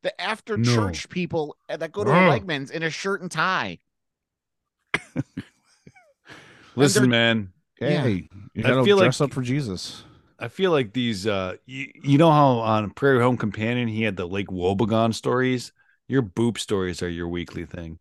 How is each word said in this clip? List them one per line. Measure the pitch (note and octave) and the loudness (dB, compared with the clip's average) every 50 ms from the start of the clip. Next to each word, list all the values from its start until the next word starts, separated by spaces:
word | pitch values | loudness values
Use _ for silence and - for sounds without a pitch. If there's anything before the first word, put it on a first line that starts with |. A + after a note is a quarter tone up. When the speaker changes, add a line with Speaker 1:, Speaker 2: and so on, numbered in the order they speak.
| _ | _
Speaker 1:
the | F#3 - - | -8 -8 -6
after | F3 F#3+ A3 G#3+ _ - A3 | -6 -6 -6 -8 _ -8 -4
Speaker 2:
No. | - A#2 A#2+ A#2+ | -2 0 2 2
Speaker 1:
church | A#2 G#2+ F#2+ E2+ D#2+ - - | 2 0 -2 -4 -8 -10 -8
people | - F3+ F3+ D#3 - E3+ D3+ D3+ - _ _ - | -6 -6 -6 -4 -4 -4 -4 -6 -10 _ _ -12
that | D3 D#3+ E3 D#3+ - | -10 -8 -8 -8 -6
go | G3+ - | -4 0
to | C#3 | 2
Speaker 2:
Ugh. | C#3+ F3 F#3 F3 C#3+ A#2 G2 | 4 6 6 6 4 2 0
Speaker 1:
Wegmans | C3 D#3 C#3 C#3 - | -4 -6 -6 -6 -8
in | B2+ D#3+ E3 | -8 -6 -6
a | D#3+ | -6
shirt | D3+ - - G3 G3 F#3+ E3+ | -6 -6 -6 -6 -6 -6 -6
and | F3+ | -8
tie. | - D#3 D#3+ F#3 F#3+ E3 B2 G2+ E2+ - _ _ _ _ _ _ _ _ _ _ _ _ _ _ _ _ _ _ _ _ _ _ - | -4 -4 -2 -2 -2 -2 -4 -6 -8 -12 _ _ _ _ _ _ _ _ _ _ _ _ _ _ _ _ _ _ _ _ _ _ -8
Speaker 2:
<laughs> | - - - _ - - _ _ - - _ _ _ _ _ _ _ _ - _ F#5+ F5+ D5+ _ _ _ - - - - - - - - - _ | -8 -8 -6 _ -8 -8 _ _ -16 -16 _ _ _ _ _ _ _ _ -20 _ _ _ _ _ _ _ -20 -20 -20 -20 -20 -20 -20 -20 -12 _
Listen, | A#2+ C3+ C#3+ - C3 B2+ | 2 2 4 4 4 4
Speaker 1:
they're | B2+ | 4
Speaker 2:
man. | A#2+ A#2 A#2 A#2 A2+ A2+ G#2 F#2+ _ _ _ _ _ _ | 4 4 4 4 2 0 -2 -6 _ _ _ _ _ _
Speaker 1:
Yeah. | - B2 D3 D3+ C3+ | -2 -2 0 0 0
Speaker 3:
Hey, | B2 G2+ F2+ D2+ - - G2 G2 - _ | 0 -2 -2 -6 -10 -20 -20 -20 -14 _
you | - A2+ | -2 0
Speaker 2:
I | C3+ | 0
Speaker 3:
gotta | B2+ C3 B2+ | 2 4 4
Speaker 2:
feel | D#3+ G3+ G3 | 4 6 6
Speaker 3:
dress | F#3 F3 C3 - | 4 4 2 0
Speaker 2:
like | D3+ C3+ | -2 -4
Speaker 3:
up | B2+ | -2
for | C#3 B2+ | -6 -4
Jesus. | A#2+ C3 D3 C#3+ A2+ F#2 F2 - - - - - - - _ _ _ _ _ | -2 -4 -4 -4 -6 -8 -8 -10 -14 -14 -18 -20 -20 -20 _ _ _ _ _
Speaker 2:
I | A#2 A#2 | -12 -12
feel | _ - F#3+ F#3 E3 | _ -2 0 2 2
like | C#3+ B2+ G2+ _ | 2 0 0 _
these, | B2+ B2 A#2+ A2+ F#2+ F#2 | -2 -2 -2 -2 -2 -2
uh, | A2 G#2 F#2+ F#2 F#2 F#2 - _ - | -2 -2 -2 -2 -4 -8 -10 _ -18
y-, | C3 C3+ C#3 - - - - | -14 -14 -14 -14 -16 -10 0
you | C#3 C#3 C#3 | 2 6 8
know | E3 E3 | 8 8
how | D3+ D3 D3 C#3 B2+ A#2 | 8 8 6 6 4 2
on | A2+ A2 A2 G#2+ G#2+ F#2+ | 2 2 2 2 0 -2
Prairie | - - - C#3 C3+ B2 A#2+ | -4 0 2 4 4 6 4
Home | B2+ B2+ | 4 2
Companion | A#2 - G#2+ G2 G#2+ G#2+ A2+ A#2+ B2 B2 A#2 | 0 -2 -4 -2 -2 -2 -2 -2 -2 -2 -4
he | G#2+ G#2+ A2+ | -2 -2 -2
had | A2 G2 | -2 -2
the | F2+ F#2 | -4 -8
Lake | E2+ F#2 G2 G2+ - | -6 -4 -6 -6 -6
Wobegon | F#2 F2+ F2 F#2 G2 G2 A#2+ G2+ A2+ A2+ A2+ A#2 G#2+ | -6 -2 0 0 2 2 0 2 2 2 2 2 0
stories? | - - C3 B2 B2 B2+ B2+ B2+ B2 B2 - _ _ _ _ _ _ _ _ | -2 -2 -2 0 0 0 0 -2 -4 -6 -12 _ _ _ _ _ _ _ _
Your | B2 C3+ B2+ | 0 0 0
boop | G2 - - A#2 A#2+ G#2+ - | 0 -2 0 0 0 0 -4
stories | - - G#2+ G2 F#2+ F2+ F2 - F2+ | -6 -4 -2 -2 -2 -4 -4 -6 -6
are | F2 | -6
your | E2+ E2+ F2 E2+ | -6 -6 -6 -6
weekly | F2 F2 F2 - - - E2+ | -6 -6 -8 -8 -10 -12 -12
thing. | D#2 - F2 E2+ D#2+ E2 E2 | -12 -12 -14 -12 -14 -14 -18